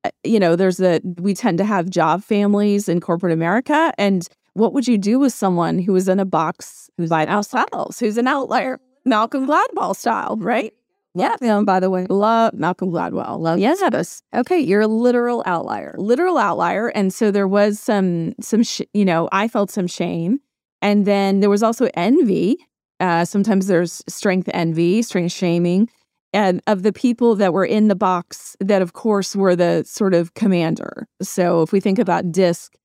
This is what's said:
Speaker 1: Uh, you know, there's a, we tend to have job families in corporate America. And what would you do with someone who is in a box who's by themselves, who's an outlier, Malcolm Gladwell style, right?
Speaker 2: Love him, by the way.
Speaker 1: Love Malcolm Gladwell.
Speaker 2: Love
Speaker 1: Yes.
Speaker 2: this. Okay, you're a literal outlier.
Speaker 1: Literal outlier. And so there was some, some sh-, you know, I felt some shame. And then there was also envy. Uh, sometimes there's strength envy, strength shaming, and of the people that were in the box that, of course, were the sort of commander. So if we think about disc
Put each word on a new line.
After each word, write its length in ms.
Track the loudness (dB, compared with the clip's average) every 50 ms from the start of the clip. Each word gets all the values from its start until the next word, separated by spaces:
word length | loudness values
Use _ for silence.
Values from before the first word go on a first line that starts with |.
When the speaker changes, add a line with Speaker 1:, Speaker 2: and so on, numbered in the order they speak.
| -8
Speaker 1:
Uh, 60 | -10 _ _ -2
you 160 | 0 2 2
know, 160 | 4 4 4
there's 240 | 4 2 0 2 2
a, 200 | 2 2 2 2 -2 -6 -8
we 160 | -4 -2 -2 -2
tend 220 | 0 -2 -2 0 0
to 60 | 0
have 240 | 0 0 -2 -2 -2
job 320 | 0 0 2 2 0 -2 -2
families 640 | -2 0 2 2 2 2 2 2 2 2 0 0 0
in 120 | -2 -2
corporate 320 | 0 -2 -4 -2 0 0 0
America. 600 | 0 0 0 0 0 0 0 0 2 2 0 0 0
And 260 | 0 0 0 0 -2 -6 _ _ _ _ _
what 180 | 0 0 0 0
would 140 | 0 0
you 100 | 2 0
do 220 | 2 2 0 2 2
with 140 | 2 0 0
someone 460 | 0 -2 0 0 0 0 0 0 -2
who 160 | 0 2 0
is 120 | 2 2
in 120 | 2 0 0
a 60 | 0
box 640 | 0 0 0 0 -2 -4 -8 -16 -20 -20 -20 -20 _ _
who's 120 | -6 -2 0
by 160 | 0 0 0
themselves, 760 | 0 0 -2 -2 -2 -2 -4 -4 -2 -4 -8 -8 -8 -6 -4
who's 180 | -4 -2 -2
an 100 | 0 -2
outlier, 520 | 0 -2 -2 -2 -2 -2 -2 -2 -2 -6 -10 _ _ _ _ _
Malcolm 400 | 0 2 2 0 0 -2 -4 0
Gladwell 500 | 0 2 2 0 0 -2 -4 -4 -4 -4
style, 420 | -4 -2 -2 -2 -2 -4 -4 -6 -4
right? 340 | -2 -2 -2 -2 -2 -6 _ _ _ _ _ _ _ _ _
Speaker 2:
Love 260 | -2 -2 -2 -2 -2
him, 260 | 0 0 2 2 2
by 140 | 2 2 2
the 100 | 2 0
way. 160 | 0 -2 -2 0
Speaker 1:
Love 440 | 0 2 2 2 2 2 2 0 0
Malcolm 380 | -2 -4 -4 -2 -2 -4 -4
Gladwell. 480 | -2 -4 -4 -4 -6 -6 -6 -6 -8 -4
Speaker 2:
Love 180 | -2 0 0
Speaker 1:
Yes. 220 | 2 2 0 0 0 0 -2
Speaker 2:
this. 300 | 0 -2 -4 -6 -10 -20 _ _ -4
Okay, 240 | -4 -2 0 0 0
you're 220 | 2 2 2 2
a 60 | 2
literal 540 | 2 0 2 2 2 2 2 0 0 -2 -4 -2
outlier. 480 | -4 -4 -4 -4 -6 -8 -8 -8 -12 -10
Speaker 1:
Literal 400 | -8 0 0 2 2 2 0 2
outlier. 520 | 0 0 0 0 0 0 0 0 -2 -2 -2
And 220 | -2 0 -2 -2
so 200 | 0 0 0 0
there 160 | 2 2 0
was 320 | 2 2 2 2 2 0 -2
some, 540 | -2 -2 0 0 0 0 0 -2 -4 -6 -8 -10
some 220 | -6 -2 0 0
sh-, 200 | 0 0 -2 -8 -10 _ 0
you 100 | 0 2
know, 220 | 2 2 0 0 -2
I 160 | -2 -2 -2
felt 240 | -2 -2 -2 -2 -2
some 160 | -4 -6 -6
shame. 520 | -6 -4 -6 -4 -4 -4 -4 -2 -2 -2 -2 _ _ _ _ _ _ _ _
And 240 | 0 2 2 2 4
then 320 | 2 2 2 2 2 2 2
there 100 | 4 2
was 140 | 4 2 2
also 260 | 0 2 0 -2 -2 0
envy. 640 | 0 2 2 4 4 4 2 2 0 0 0 -2 -2 _ _ _ _ _ _ _ _
Uh, 260 | 0 0 2 0 0
sometimes 400 | 0 0 0 2 2 2 2 2
there's 380 | 2 2 2 2 0 -6 -12 -16
strength 400 | -16 -16 -4 -2 0 0 0 -2 -2 -4
envy, 480 | -2 -2 -2 0 0 2 2 2 0
strength 300 | 0 0 -2 -2 -2 -2 -4
shaming, 560 | -2 -2 0 0 2 2 2 2 2 0 0 _ _ _ _ _ _ _ _ -2
and 280 | 0 2 2 0 0 _
of 160 | -2 -2 0 0
the 100 | -2 -2
people 420 | 0 -2 -2 0 2 2 2 2
that 160 | 2 2 2 2
were 120 | 0 0
in 220 | 2 2 2 4
the 80 | 2 2
box 600 | 2 0 0 0 -2 -4 _ -20 -20 -20 -20 -10 _
that, 240 | 0 0 2 2 2
of 100 | -2 _
course, 420 | -4 -2 0 0 0 -2 -2 -2
were 200 | 0 2 2 4
the 280 | 4 2 2 2 0 -2
sort 260 | -4 -4 -2 0 2 2
of 220 | 2 0 -2 _
commander. 720 | -2 0 2 2 2 0 0 -2 -4 -6 -12 -12 -14 -16 _ _ _
So 420 | -12 -6 -2 0 0 2 2 2 2
if 80 | 2
we 80 | 0 0
think 180 | 2 2 0
about 340 | 0 0 0 0 0 -2 -2
disc 440 | 0 2 2 2 0 -2 -8 -20 _ _